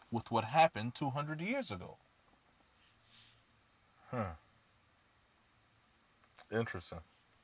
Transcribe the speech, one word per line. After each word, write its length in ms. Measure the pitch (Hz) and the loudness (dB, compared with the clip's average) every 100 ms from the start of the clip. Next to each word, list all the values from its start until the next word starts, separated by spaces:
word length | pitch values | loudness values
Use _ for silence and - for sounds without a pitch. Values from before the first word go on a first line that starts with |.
| - | -6
with 180 | 113 - | -4 0
what 140 | 113 110 | 0 4
happened 480 | 151 160 104 113 | 6 6 6 -4
two 160 | - 147 | 0 0
hundred 320 | 135 147 156 | 0 -2 -4
years 300 | 180 277 254 | -2 -2 -4
ago. 240 | 95 90 - - _ - - _ - - - - - - - - - _ _ _ _ _ - - | -6 -8 -14 -20 _ -20 -20 _ -20 -20 -20 -20 -20 -20 -20 -20 -20 _ _ _ _ _ -20 -6
Hmm. 240 | 123 98 80 - - _ _ _ _ _ _ _ _ _ _ _ _ _ _ _ _ - - - | -2 -2 -4 -14 -20 _ _ _ _ _ _ _ _ _ _ _ _ _ _ _ _ -20 -20 -2
Interesting. 480 | 107 110 92 - 85 - - _ - | 0 0 -4 -8 -10 -12 -20 _ -20